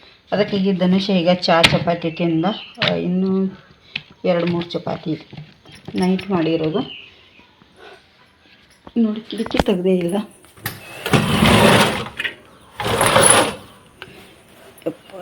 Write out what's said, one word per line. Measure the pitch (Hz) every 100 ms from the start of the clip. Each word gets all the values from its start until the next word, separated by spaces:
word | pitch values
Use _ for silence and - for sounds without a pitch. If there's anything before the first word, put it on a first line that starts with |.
| - _ _
ಅದಕ್ಕಾಗಿ | 190 202 202 190 185
ಧನುಷ | 180 190 190 185
ಈಗ | 165 180 -
ಚಾ | 165 170
ಚಪಾತಿ | 175 170 165 165 160
ತಿಂದ. | 175 160 175 220 - -
ಆ, | 202 170 170
ಇನ್ನೂ | 180 190 190 190 - - - - - - - 180
ಎರಡು | 175 170
ಮೂರು | 175 170 -
ಚಪಾತಿ | - - - 156
ಇದೆ | - - - - - - - 202
ನೈಟ್ | 180 185 196 190
ಮಾಡಿರೋದು. | 160 165 160 185 277 - - - _ _ _ _ _ - - - _ _ _ _ _ _ _ _ - -
ನೋಡಿ, | 220 214 220
ಕಿಟಕಿ | 208 220 - -
ತೆಗ್ದೇ | 185 185 185
ಇಲ್ಲ. | 170 196 214 - - - - - - - - - - - - - - - - - - - - - - - - - - - - 539 - - - - - - - _ - - - - - - - - -
ಯಪ್ಪ | - - 190